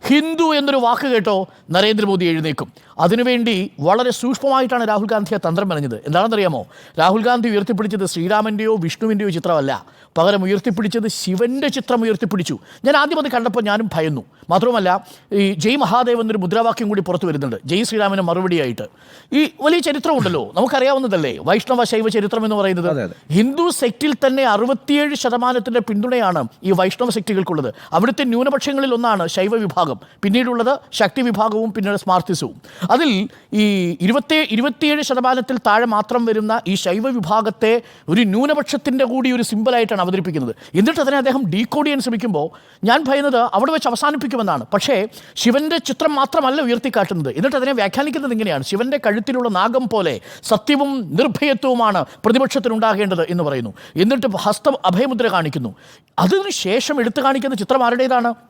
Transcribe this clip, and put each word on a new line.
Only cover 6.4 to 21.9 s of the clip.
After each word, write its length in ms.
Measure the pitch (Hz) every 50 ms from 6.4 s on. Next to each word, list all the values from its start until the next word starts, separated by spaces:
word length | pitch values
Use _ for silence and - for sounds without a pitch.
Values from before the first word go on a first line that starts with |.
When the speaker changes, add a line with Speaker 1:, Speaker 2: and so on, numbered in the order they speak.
| 196 175 151 120 107 - - - - - - -
Speaker 1:
രാഹുൽ 220 | 160 180 190 226 214 240
ഗാന്ധി 200 | 247 240 220 233 214
ഉയർത്തിപ്പിടിച്ചത് 520 | 208 202 - 233 180 214 214 202 208 196 180 -
ശ്രീരാമൻ്റെയോ 600 | 175 165 180 214 214 214 220 214 208 220 220 220 208 165
വിഷ്ണുവിൻ്റെയോ 440 | 165 - - 226 220 214 202 214 202 165
ചിത്രമല്ല, 360 | 165 - 190 170 151 139 135 127 101 - - - - - _ _ 160
പകരം 240 | 165 190 202 202 185
ഉയർത്തിപ്പിടിച്ചത് 640 | 185 202 196 - 247 190 185 220 208 - 233 214 220 - -
ശിവൻ്റെ 460 | - - 180 190 240 240 254 277 285 285 -
ചിത്രം 240 | 269 - - 269 240 226
ഉയർത്തിപ്പിടിച്ചു. 500 | 226 214 - - 180 190 190 165 - 147 104 - - - - -
ഞാൻ 100 | 254 294 294
ആദ്യം 180 | 285 302 339 311
അത് 80 | 285 - -
കണ്ടപ്പോൾ 280 | 240 226 240 190 240 220 202
ഞാനും 180 | 202 214 226 202 -
ഭയന്നു. 300 | 156 156 160 151 127 104 _ _ _ - -
മാത്രവുമല്ല, 380 | 170 190 202 247 240 226 196 180 180 196 - - - - _ _ 208 202
ഈ 40 | 202 196 202 160 147
"ജയ് 140 | 220 254 294 262
മഹാദേവ്" 360 | 175 208 247 254 240 240 233 226
എന്നൊരു 180 | 220 220 214 185
മുദ്രാവാക്യം 440 | 180 175 226 233 233 220 - 233 208
കൂടി 100 | 208 202 180 180
പുറത്തു 200 | 180 165 - 175
വരുന്നുണ്ട് 280 | 156 147 139 131 113 98 - 131
ജയ് 140 | 165 196 233 233
ശ്രീരാമന് 360 | 220 214 208 196 196 196 185 170
മറുപടിയായിട്ട്. 560 | 170 185 185 185 180 165 143 123 117 - 107 - _ _ - - - - - _ - 277
ഈ 40 | 311 277 - - 247
വലിയ 140 | 302 330 349 285 330
ചരിത്രമുണ്ടല്ലോ, 560 | 285 294 - 320 311 262 214 190 175 147 113 - - 175
നമുക്കറിയാവുന്നതല്ലേ 760 | 202 - - - 254 269 277 269 262 240 196 175 151 135 101 71 78 139
വൈഷ്ണവ 340 | 190 220 - - 254 240 240 -